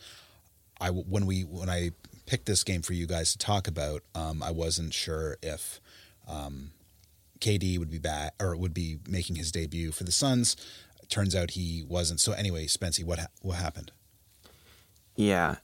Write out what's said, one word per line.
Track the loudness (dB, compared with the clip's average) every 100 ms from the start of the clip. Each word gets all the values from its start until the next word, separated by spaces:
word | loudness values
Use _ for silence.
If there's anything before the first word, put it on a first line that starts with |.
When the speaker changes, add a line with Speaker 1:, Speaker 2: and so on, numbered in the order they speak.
| -8 -20 -20 -20 _ _ _ -4
Speaker 1:
I, | 0
when | 0 0 2 2
we, | 2
when | 0 -4 -2
I | 0 0 -4 -16 -14 -2
picked | -2 2
this | 2
game | 2 0
for | 0
you | -2 0
guys | 0 0
to | 0
talk | 2 2 2
about, | -2 -2 -4 -6
um, | -6 -4 -2
I | -2
wasn't | -2 0 0 -2
sure | -2 -2 -2 -4 -4
if, | -6 -6 -8 -12 -18 -20 -20 _ -10
um, | -8 -6 -8 -12 -16 _ _ _ _ _ -2
K | 2 4
D | 2 0
would | -2
be | -2
back | -2 -2 -4 -2
or | -2 0
would | 0
be | 0 -4 -4 -4
making | -2 -2 -2
his | -2
debut | -2 -2 -2 -4
for | -4
the | 0
Suns. | 2 4 6 4 0 -4 -18 -20 -12 -2
Turns | 2 4 4
out | 2
he | -2 -2 -4 -2
wasn't. | 0 2 2
So | 2
anyway, | 2 0 0 0
Spency, | 0 2 0
what | 0 -2
ha-, | -4 -6
what | -4 -2
happened? | -2 -4 -12 -18 _ _ _ _ -20 -20 -20 -20 -20 _ _ 2
Speaker 2:
Yeah, | 4 6 4 0